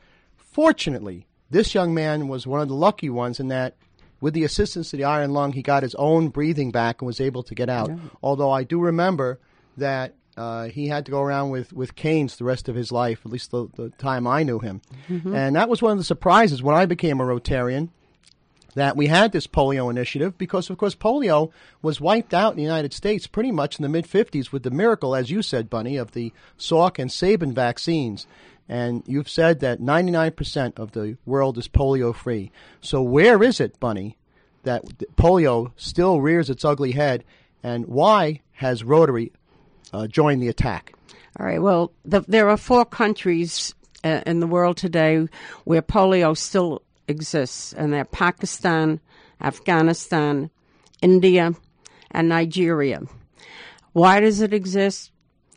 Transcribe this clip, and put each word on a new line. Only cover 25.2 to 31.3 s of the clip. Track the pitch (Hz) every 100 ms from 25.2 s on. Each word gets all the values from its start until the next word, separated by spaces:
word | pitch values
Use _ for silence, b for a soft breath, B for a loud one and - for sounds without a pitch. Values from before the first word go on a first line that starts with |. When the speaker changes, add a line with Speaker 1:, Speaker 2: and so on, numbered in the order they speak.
| 123
Speaker 1:
you | 190
said, | - 127 113
Bunny, | 113 117 139
of | 117
the | 120 117 - b b
Salk | - 165 175 -
and | 131
Sabin | - 180 202 156
vaccines. | 120 123 120 - 165 123 101 - b b b -
And | 120 120 120 -
you've | 139 147
said | - 165 160
that | 135 120
ninety-nine | 123 156 180 170 160
percent | 160 143 151 123 -
of | 107
the | 113 107 120
world | -